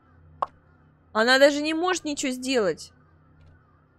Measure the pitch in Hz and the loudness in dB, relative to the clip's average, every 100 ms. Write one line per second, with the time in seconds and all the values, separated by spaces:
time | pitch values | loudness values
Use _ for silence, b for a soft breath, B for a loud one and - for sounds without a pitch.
0 | _ _ - - - _ _ _ _ _ | _ _ -20 -10 -10 _ _ _ _ _
1 | _ 214 240 262 285 294 302 320 359 349 | _ -2 2 6 4 4 -4 -4 -2 -4
2 | 302 285 269 254 254 254 185 147 - _ | -6 -6 -6 -6 -4 -2 -2 -4 -12 _
3 | _ _ _ _ - - _ _ _ | _ _ _ _ -20 -20 _ _ _